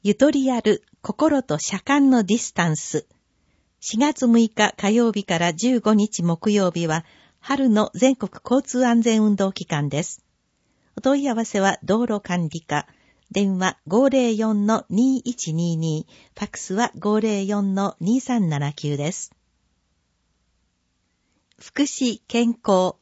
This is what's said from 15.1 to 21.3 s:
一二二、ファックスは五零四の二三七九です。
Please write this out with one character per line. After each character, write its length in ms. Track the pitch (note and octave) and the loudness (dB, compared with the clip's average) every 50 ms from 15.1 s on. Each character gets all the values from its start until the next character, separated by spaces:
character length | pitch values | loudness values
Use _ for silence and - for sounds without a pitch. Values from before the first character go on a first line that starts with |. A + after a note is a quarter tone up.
| C4+ B3 | 0 -2
一 340 | - A#3+ B3 - - E3 | -4 -8 -10 -8 -8 -6
二 240 | D#3 E3 E3+ E3+ E3 | -4 -2 -2 -2 -2
二、 300 | D#3+ D#3+ D#3+ D#3 D#3 - _ - - - _ _ | -2 -2 -2 -4 -4 -6 _ -20 -20 -20 _ _
フ 60 | - | -10
ァ 60 | G#3 | -10
ッ 40 | - | -10
ク 60 | - - | -10 -16
ス 140 | - - | -10 -6
は 180 | F#3 G#3 A#3+ - _ | -2 -2 -2 -4 _
五 240 | - - G#3 G#3 G#3+ | -6 -2 0 0 0
零 240 | G#3+ A3 G#3 G3+ G3 | 0 0 -2 -2 -2
四 300 | F#3+ G#3 G3+ G3+ G3 F#3+ | -2 -2 -2 -2 -2 -2
の 220 | G3 G3+ G3+ - _ | -2 -2 -4 -4 _
二 220 | D#3+ F#3+ A#3 C4 | -2 0 0 0
三 260 | - - B3 A#3 G3 D#3+ | -2 -2 -2 0 0 0
七 240 | D3+ C#3 C#3+ D3 | 0 -2 -4 -4
九 240 | C#3+ - - D3 C#3+ | -6 -6 -6 -4 -4
で 160 | C#3 C#3+ D#3+ | -4 -4 -6
す。 180 | F#3+ - - - _ _ _ _ _ _ _ _ _ _ _ _ _ _ _ _ _ _ _ _ _ _ _ _ _ _ _ _ _ _ _ _ _ _ _ _ _ _ _ _ | -6 -8 -14 -16 _ _ _ _ _ _ _ _ _ _ _ _ _ _ _ _ _ _ _ _ _ _ _ _ _ _ _ _ _ _ _ _ _ _ _ _ _ _ _ _